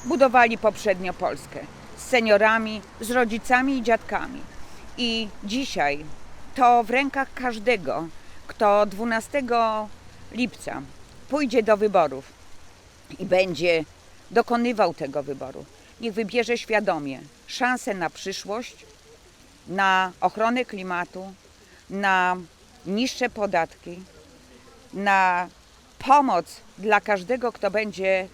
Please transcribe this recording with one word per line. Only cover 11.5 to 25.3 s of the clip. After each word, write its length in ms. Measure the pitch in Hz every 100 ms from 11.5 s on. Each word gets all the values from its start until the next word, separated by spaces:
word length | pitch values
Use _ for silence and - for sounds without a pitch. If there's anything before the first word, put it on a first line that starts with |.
| 262
do 140 | 220 208
wyborów 480 | 214 190 151 135 - - - - - - - - - -
i 60 | 185
będzie 580 | 180 190 147 175 165 151 - - - -
dokonywał 600 | 226 - 240 240 214 180
tego 300 | 151 139 147
wyboru. 420 | 139 135 131 143 143 - - -
Niech 120 | 233
wybierze 440 | 196 202 240 226 240
świadomie 640 | - 214 196 160 143 131 147 - -
szansę 460 | - 247 247 233
na 160 | 190 156
przyszłość, 760 | - 190 190 185 220 247 - - - - - - - - - -
na 440 | 185 190 185 185 -
ochronę 440 | 185 214 226 247 240
klimatu, 680 | 202 185 175 175 185 190 190 - - - - -
na 480 | 196 202 185 180 185 165 - - - -
niższe 440 | 202 254 - 240
podatki, 680 | 226 202 180 160 - 175 180 185 - - - - - - - -
na 540 | 190 202 196 185